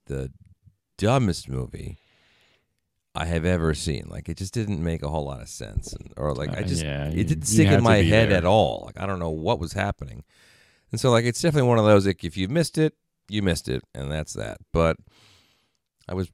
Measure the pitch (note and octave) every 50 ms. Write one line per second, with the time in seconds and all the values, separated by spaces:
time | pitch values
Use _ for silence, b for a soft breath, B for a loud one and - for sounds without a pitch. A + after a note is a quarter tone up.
0 | _ - C#2 C2+ C2+ C2 - _ _ _ _ _ _ - _ _ _ _ _ -
1 | F#2+ G#2+ C3 C#3 B2 F#2+ D#2+ - - - C2 C2 B1 A#1 - A1 A1+ B1+ - b
2 | b b b b b b b b b b b b b b _ _ _ _ _ _
3 | _ _ - - D#2 E2+ E2+ E2 D#2 F2+ F2+ E2+ D#2+ D#2+ D2+ - - - C#2+ G1+
4 | G1+ - - - - - E2 - G2 F#2 - A#2+ G#2+ G#2 G2+ D2 E2 E2 E2 D2+
5 | D2 D2 D#2 D#2+ C#2+ C#2 C#2 B1 - - - - A1 G#1+ G#1 - - - - -
6 | - - - - C2 D2+ C2+ B1 D2 - - - - F2+ F2 E2 D#2+ D2 C#2 C#2+
7 | C#2+ D2+ D#2+ E2+ G#2 - D#3+ A2 C3+ - A2 A2+ - G2 - A#2+ A#2+ A2+ A2 G#2
8 | F2 E2 G#2+ A2 A2+ G2+ G2 F2+ E2 F2+ G#2 A2 F#2 C2 G#1+ G1+ - - - -
9 | F#2 G2 G2 F2+ E2+ D#2+ D#2 D#2 D#2 G2 A#2+ D2+ E2+ E2 - F#2+ G2 G2+ - -
10 | C#2+ B1+ A1 C2 b b b b b b b b b b b b b b - A2+
11 | - C3 A#2+ A2+ A#2 A#2+ A#2 - - E3+ D3+ D3 B2+ B2 A#2+ A2+ G#2+ G#2+ G#2+ G2+
12 | F#2+ G2 F2+ - - E2+ D#2 F#2 F#2 F#2+ C3+ E3+ D#3+ - - D#3+ D#3 D3+ - _
13 | _ _ _ _ _ - G2+ G#2 G2+ F#2 E2 D#2 - - C2 C2 - _ - B1
14 | C2+ C#2 D2+ D#2 D2+ - - - G#1 A1 - - - _ - E2 E2 E2 D#2+ -
15 | _ b b b b b b b b b b b b b b b _ _ _ _
16 | _ - F2+ F#2 F#2 -